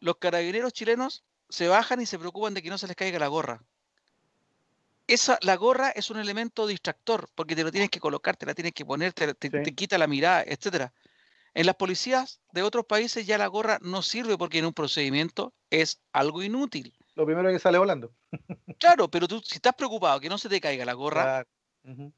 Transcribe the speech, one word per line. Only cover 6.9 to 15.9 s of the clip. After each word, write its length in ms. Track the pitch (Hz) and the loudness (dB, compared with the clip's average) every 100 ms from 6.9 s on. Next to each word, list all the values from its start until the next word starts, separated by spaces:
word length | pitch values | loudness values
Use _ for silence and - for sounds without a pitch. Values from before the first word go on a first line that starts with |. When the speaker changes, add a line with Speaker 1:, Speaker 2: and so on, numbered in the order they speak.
| - - 226 - | -6 -2 -2 -2
Speaker 1:
porque 200 | - 156 | -8 -4
te 80 | 160 | -2
lo 80 | 165 | 0
tienes 200 | 180 202 | 0 0
que 100 | 180 | -2
colocar, 360 | 151 143 - 180 | -4 -2 -2 -4
te 100 | - | -6
la 80 | |
tienes 180 | 151 170 | -6 -6
que 120 | - | -6
poner, 280 | 131 139 180 | -6 -2 -2
te, 200 | - 151 | -2 -4
te, 140 | - 143 | -2 -4
Speaker 2:
Sí. 120 | 143 | -4
Speaker 1:
te 120 | 147 | -4
quita 220 | 131 196 190 | -4 0 2
la 80 | 151 | 2
mirada, 340 | 139 165 175 | 2 4 2
etcétera. 480 | - 143 202 175 127 _ _ _ _ _ _ | 0 -4 -4 -4 -4 _ _ _ _ _ _
En 120 | - 170 | 0 0
las 80 | 185 | 2
policías 640 | 185 185 247 262 262 - _ | -2 -2 0 0 -2 -10 _
de 100 | 175 | -2
otros 240 | 202 233 220 | 0 0 0
países 400 | 214 233 233 196 | 0 0 -4 -2
ya 100 | 208 | 0
la 80 | 202 | 0
gorra 320 | 202 220 202 | -2 0 -2
no 200 | 180 190 | -2 -4
sirve 360 | - 220 233 196 | -4 -4 -2 -2
porque 200 | 170 165 | 0 0
en 60 | 165 | 0
un 60 | |
procedimiento 800 | 165 147 - 139 143 165 - 226 _ - | -2 -2 -2 0 0 -2 -4 -8 _ 0
es 300 | 156 160 | 2 2